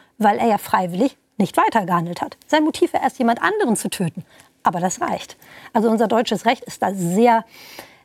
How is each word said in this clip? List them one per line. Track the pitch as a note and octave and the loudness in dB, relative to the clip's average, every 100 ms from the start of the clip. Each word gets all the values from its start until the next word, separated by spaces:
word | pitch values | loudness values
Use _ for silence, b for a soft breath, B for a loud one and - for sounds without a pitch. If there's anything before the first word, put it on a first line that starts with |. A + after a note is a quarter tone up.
| b - | b 0
weil | G#3 G#3 | 0 2
er | A#3 | 2
ja | G3+ | 0
freiwillig | - G#3 F#3 F3+ C4+ - _ - | 0 -2 -2 0 -2 -2 _ -2
nicht | G3 - | 0 2
weitergehandelt | G#4 A3+ F3+ F3 E3+ E3+ | 2 2 0 0 -2 -6
hat. | - - - | -10 -10 -2
Sein | D4+ | 0
Motiv | D#4 - F4 | 2 0 0
war | - | 0
erst, | - - | -2 0
jemand | A#3 A#3 | 0 0
anderen | F4 G#4 E4+ G#3 | 0 0 0 0
zu | G#3 | -2
töten. | - E3+ - - b b _ | -4 -4 -6 -14 b b _
Aber | - E3+ | -2 0
das | F3+ - | -2 -4
reicht. | F4 - - - B B B | -6 -6 -8 -20 B B B
Also | A#3+ A3 | 0 2
unser | A3 A3 | 2 2
deutsches | A3+ A#3+ G#3+ A3+ | 0 0 -2 -2
Recht | B3+ | -2
ist | - - | -6 -6
da | G3 | -4
sehr, | F#3+ E3+ F#3 A#3+ A3+ A3+ B B B B B | -2 -2 2 4 4 0 B B B B B